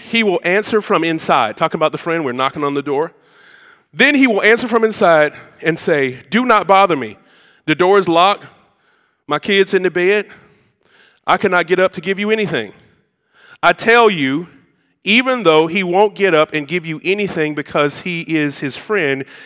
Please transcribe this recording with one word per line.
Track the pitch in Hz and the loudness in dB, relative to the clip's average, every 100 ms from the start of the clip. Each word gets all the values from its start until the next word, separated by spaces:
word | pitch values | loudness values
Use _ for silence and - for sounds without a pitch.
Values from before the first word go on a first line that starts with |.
| - | -6
he | 233 | -2
will | 214 175 | 0 0
answer | 175 190 208 220 | 0 -2 0 -2
from | - 190 | 0 0
inside." | 165 165 - 160 113 107 | 0 -2 0 0 0 -2
Talking | 160 175 | -4 0
about | 156 | -2
the | 151 | -2
friend, | - 165 | -6 -4
we're | 147 | -4
knocking | 123 131 156 | -4 -4 -4
on | 143 | -6
the | 143 | -4
door. | 143 139 165 _ _ _ _ _ _ _ _ | -4 -4 -4 _ _ _ _ _ _ _ _
"Then | 147 262 | 0 2
he | 294 262 | 4 2
will | 202 | 2
answer | 208 226 254 | 2 2 2
from | 226 | 0
inside | 226 208 190 160 151 - - _ | 0 2 4 4 2 -2 -20 _
and | 156 160 | -4 -4
say, | - 156 135 127 - | -2 0 -2 -6 -4
'Do | 214 | -2
not | 247 214 175 | 2 2 4
bother | 190 196 156 | 4 4 0
me. | 113 104 _ _ _ _ - | -6 -14 _ _ _ _ -4
The | |
door | 151 180 202 | 0 4 2
is | 180 | 2
locked. | 165 185 202 - _ _ _ _ _ _ _ - | 2 2 0 -8 _ _ _ _ _ _ _ -8
My | 147 | -6
kid's | - 196 190 | 0 0 2
in | 196 | 0
the | 180 | -2
bed. | 170 180 208 202 - _ _ _ _ _ _ _ _ - | -2 0 0 -4 -12 _ _ _ _ _ _ _ _ -2
I | 180 | 0
cannot | 202 180 170 | 2 0 0
get | 180 | 2
up | 190 | 0
to | 190 | -2
give | 170 190 | -6 -4
you | 208 | -2
anything.' | 220 196 143 104 - _ _ _ _ _ _ _ - | -2 -2 -4 -8 -12 _ _ _ _ _ _ _ -2
I | 170 | 0
tell | 175 226 233 226 | 0 2 4 4
you, | 180 135 139 170 - _ _ _ _ | 2 -2 -4 -8 -18 _ _ _ _
even | - 226 254 254 | -2 0 0 0
though | 180 156 160 | 2 2 2
he | 180 | -2
won't | 185 180 208 | -2 2 0
get | 180 196 | 0 0
up | 156 156 | 2 2
and | 156 139 | -2 -6
give | 175 165 | -6 -6
you | 156 | -8
anything | 160 196 202 - 151 | -4 -4 -4 -4 -4
because | 151 147 165 147 143 | -4 -4 0 0 -2
he | - 170 | -8 -8
is | 165 160 147 139 | -4 -2 -2 -4
his | 143 120 | -10 -10
friend, | - 214 151 135 135 - | -6 -4 -2 -4 -8 -18